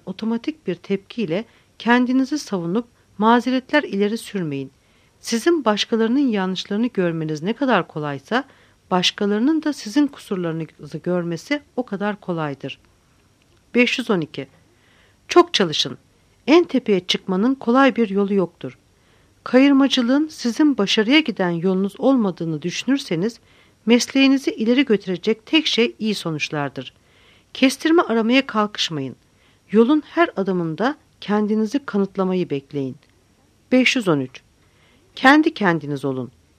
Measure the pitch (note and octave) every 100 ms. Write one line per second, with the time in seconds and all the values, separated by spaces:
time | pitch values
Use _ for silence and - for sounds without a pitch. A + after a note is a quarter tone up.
0 | - F#3 A3 A#3 D#4 D#4 - F3 - G3
1 | - A#3+ F3 F3+ A#3 _ _ - A3+ B3
2 | B3 B3+ C4 D4+ - F#3+ E3+ G#3+ A#3 _
3 | _ - A3 A#3+ B3+ B3+ - G3+ - G3
4 | G#3 A3+ - G3 D#3+ C#3 C3 _ _ _
5 | _ _ - A3+ E4+ E4+ A3 G3+ - A3
6 | A3+ C4+ C4+ G#3 F#3 F#3 - G3+ A#3+ G3
7 | F3 D#3+ D#3 D3+ F3+ A3+ C4+ G3+ D#3 D#3
8 | D3 C#3 - A#3+ - _ _ _ - F3+
9 | F3 - G3+ G#3 C4+ D#4+ D4+ C#4 G#3+ C4
10 | C#4 - - F#3 E3 D#3+ D#3 - D3 D#3
11 | F3 F3+ E3+ E3 - D4 - - B3 F#3+
12 | G#3 G3+ - E3 D3+ C3+ C3+ - _ _
13 | _ _ _ _ _ _ _ A#3+ A#3+ -
14 | A#3 F#3 D3 - C3 _ _ _ _ _
15 | _ _ - - E4+ - F3 - C3+ B2+
16 | _ _ _ _ - E4+ E4+ B3+ A3 F#3
17 | F#3 G3+ - F#3 A#3+ C4+ A#3 B3+ C4+ A#3
18 | G#3 G3 G3 G3+ E3+ - C3 - _ _
19 | _ _ _ _ - B3+ C#4+ C4+ C4+ B3+
20 | A#3 C#4+ D#4 - A#3+ A3 D4+ A#3 G3 -
21 | G#3 D4+ D4+ G3+ F3+ E3+ F#3 F#3+ G3 -
22 | C4 C4 G3+ E3 E3 D3+ E3+ - A#3+ C#4
23 | - E3 A3 - _ _ _ _ G#3+ A#3+
24 | - C4+ C4+ C4+ - G#4+ A3 B3+ C#4 G3+
25 | F#3+ F3 G#3+ A3 - D#4 D#4 - A#3 -
26 | A3 G3 E3+ D3 - D3+ C#3+ C3+ B2+ _
27 | _ _ _ _ _ - C4 - D#4+ E4+
28 | C#4 A3+ A3 C4 C4+ G#3+ G#3 - - D3+
29 | C3 - _ _ _ _ _ G#3+ A#3 D#4
30 | - E4 E4+ - F#3+ F3+ E3 D#3 A#3+ D4
31 | _ - - G#3 G#3 A3 G#3+ C#4+ - G3+
32 | F#3+ F#3+ F#3 F#3 C#3+ C#3 - C#3+ C3 -
33 | _ _ _ _ _ _ - B3+ A#3+ C4
34 | F#3+ C#3+ B2+ - _ _ _ _ _ _
35 | _ - C4 D4+ D#4 - G3 E3 C#3+ C#3+
36 | C#3 C3 A#2+ - _